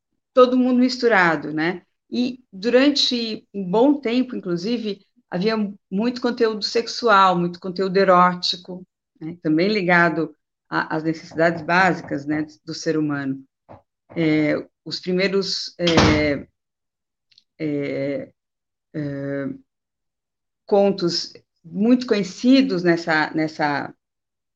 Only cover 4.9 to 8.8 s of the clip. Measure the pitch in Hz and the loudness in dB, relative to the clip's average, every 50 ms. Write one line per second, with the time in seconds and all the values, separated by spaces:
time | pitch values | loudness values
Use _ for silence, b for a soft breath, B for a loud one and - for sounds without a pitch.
4.9 | 196 - _ _ _ _ _ _ - 175 180 220 220 220 208 196 202 - _ - | -8 -10 _ _ _ _ _ _ -6 -2 -2 0 0 -2 -2 -4 -8 -12 _ -6
5.9 | 190 190 226 247 247 - - 240 240 240 233 220 220 208 202 - - 233 233 233 | -4 -2 -2 -2 -2 -2 -4 -4 0 0 0 0 0 -2 -4 -4 -2 -4 -4 -4
6.9 | - - 247 233 208 196 190 185 180 175 175 175 175 - - 190 175 185 190 190 | -6 -2 2 4 6 6 6 4 4 2 0 -2 -4 -8 -12 -10 -6 -4 -4 0
7.9 | 175 196 196 185 180 180 180 180 180 175 - - - 175 - - 180 185 | 2 2 4 6 6 6 6 4 2 0 -4 -6 -6 -6 -10 -16 -16 -16